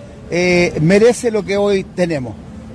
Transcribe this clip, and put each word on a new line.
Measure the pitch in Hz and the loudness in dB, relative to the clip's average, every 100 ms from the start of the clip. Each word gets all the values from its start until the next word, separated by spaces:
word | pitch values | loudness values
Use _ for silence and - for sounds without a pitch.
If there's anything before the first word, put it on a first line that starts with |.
| - - - | -20 -20 -6
eh, | 170 180 175 175 - | -2 2 2 2 2
merece | 156 202 226 240 240 | 4 6 6 4 -2
lo | 214 | -2
que | 175 196 | -2 -2
hoy | 202 196 | 0 0
tenemos. | - - 180 151 123 101 - - - | -4 -4 -2 -2 -6 -12 -16 -18 -18